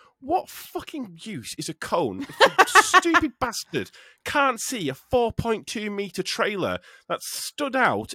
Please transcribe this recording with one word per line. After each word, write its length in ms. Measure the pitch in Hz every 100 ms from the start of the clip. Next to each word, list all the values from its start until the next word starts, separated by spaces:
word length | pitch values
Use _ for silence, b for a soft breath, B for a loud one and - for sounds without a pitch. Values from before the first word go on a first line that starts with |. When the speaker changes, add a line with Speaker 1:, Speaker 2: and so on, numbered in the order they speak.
| b b
Speaker 1:
What 280 | 262 359 -
fucking 680 | - - 359 - 320 226 165
use 320 | 220 180 104 -
is 100 | 160
a 40 |
cone? 480 | - - 180 143 95 285
If 100 | -
the 260 | - - -
Speaker 2:
<laughs> 160 | - - 370
Speaker 1:
stupid 320 | 339 330 311 -
bastard 500 | 254 208 - 147 92 B B B
can't 360 | - 294 277 226
see 280 | - 254 151
a 40 |
four 380 | 139 - 254 233
point 340 | - 233 220 -
two 240 | 233 214
meter 320 | 202 202 180
trailer 560 | 175 - 196 208 127 90 b b b
that 140 | 170
stood 520 | - - - - 285
out 380 | 254 226 104 110